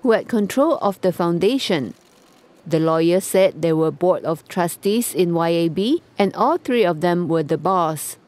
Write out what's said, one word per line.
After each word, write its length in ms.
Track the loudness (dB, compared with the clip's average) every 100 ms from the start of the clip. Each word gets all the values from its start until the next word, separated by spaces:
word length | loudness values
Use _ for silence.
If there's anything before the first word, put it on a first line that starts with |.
who 80 | 2
had 160 | 0 0
control 560 | -2 -2 0 0 2
of 160 | -2 0
the 160 | -2
foundation. 800 | 0 -2 2 0 0 -2 -4 -4 -12 _ _ _ _ _ _ -4
The 160 | 0
lawyer 400 | 2 2 2 2
said 400 | 0 2 2 2
there 120 | 0
were 160 | 2 0
board 320 | 0 0 0 -2
of 200 | -6 _
trustees 680 | -4 -2 -2 -2 -2 -2
in 180 | 0 0
Y 160 | 2 0
A 200 | 0 0
B 320 | -2 -2 -2 _ -2
and 160 | -2
all 240 | 2 0 0
three 260 | -2 2
of 160 | 2 2
them 260 | 0 0 0
were 160 | -2
the 140 | -2 -2
boss. 640 | 0 0 0 -4 -10 -14